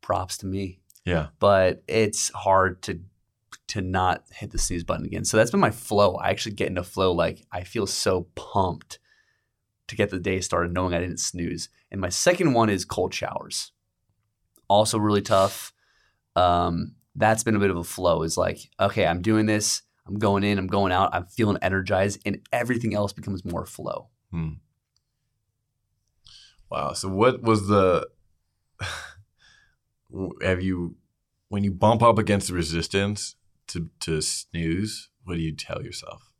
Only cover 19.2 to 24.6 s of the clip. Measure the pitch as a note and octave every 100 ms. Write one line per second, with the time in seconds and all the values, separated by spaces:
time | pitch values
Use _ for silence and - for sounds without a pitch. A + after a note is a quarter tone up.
19.2 | F#2 A2 G#2+ G#2+ G2+ - _ _ - G2+
20.2 | G#2+ G2+ G2+ G2+ F#2 G2+ G2 F2+ F#2+ F2+
21.2 | F2 - A2 G2 A2 F#2+ F#2+ F#2+ G2 G2
22.2 | - G2 _ B2 A#2+ A#2+ A#2 G#2 G2+ -
23.2 | G2+ F#2+ F2+ E2+ E2 - - - - _
24.2 | _ E2+ D#2+ D#2